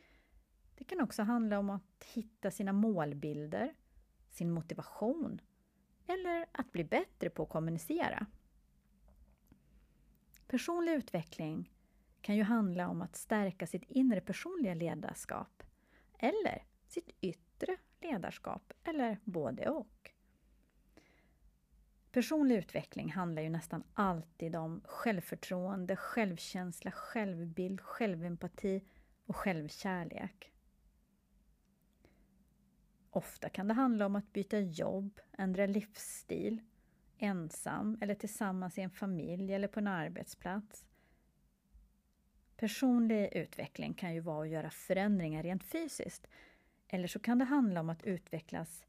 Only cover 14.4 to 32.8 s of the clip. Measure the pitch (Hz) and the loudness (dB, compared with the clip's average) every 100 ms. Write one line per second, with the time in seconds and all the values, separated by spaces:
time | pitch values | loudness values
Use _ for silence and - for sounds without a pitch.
14.4 | 339 370 208 165 165 160 - - - - | -4 0 0 2 0 -2 -4 -6 -6 -6
15.4 | - - - _ _ - _ - 233 427 | -6 -12 -20 _ _ -20 _ 0 2 2
16.4 | 359 - - _ _ - - - 190 - | 0 -2 -8 _ _ -10 -10 -4 -4 -4
17.4 | _ - - 370 _ _ 339 226 - - | _ -6 -4 -4 _ _ -4 -2 -2 -6
18.4 | - - - - - 311 233 208 - 175 | -6 -8 -10 -8 -4 0 0 0 -4 -2
19.4 | 135 - - 294 - - - - _ _ | -2 0 0 -2 -4 -14 -20 -20 _ _
20.4 | _ _ _ _ _ - - _ _ _ | _ _ _ _ _ -20 -20 _ _ _
21.4 | - _ _ _ _ _ _ 254 - 311 | -20 _ _ _ _ _ _ 0 2 6
22.4 | 269 226 - 147 - - 160 180 175 156 | 6 6 2 -4 -6 -6 -4 -2 -2 -2
23.4 | 156 165 - 165 - - 196 170 - - | -2 -2 -4 -8 -4 0 2 2 -4 -6
24.4 | 165 165 160 165 - - 233 190 - 170 | -4 -2 -4 -6 -8 -2 0 0 -2 -8
25.4 | - 180 185 196 180 190 - 240 208 170 | -4 -2 -2 -2 -2 -2 -2 0 0 -2
26.4 | - 185 180 - 190 - - 233 202 170 | -6 -6 -6 -6 -8 -8 -6 -2 -2 -2
27.4 | 170 165 180 190 - - 220 170 175 170 | -4 -4 -2 -4 -6 -2 0 0 -4 -4
28.4 | 175 - 202 190 - - _ _ - - | -6 -2 0 0 -4 -16 _ _ -8 -2
29.4 | 202 165 151 - 196 185 165 - 185 - | 0 0 -2 -6 -4 -2 -4 -6 -8 -10
30.4 | - _ _ _ _ _ _ _ _ _ | -20 _ _ _ _ _ _ _ _ _
31.4 | _ _ _ _ _ _ - _ _ _ | _ _ _ _ _ _ -20 _ _ _
32.4 | _ _ _ _ | _ _ _ _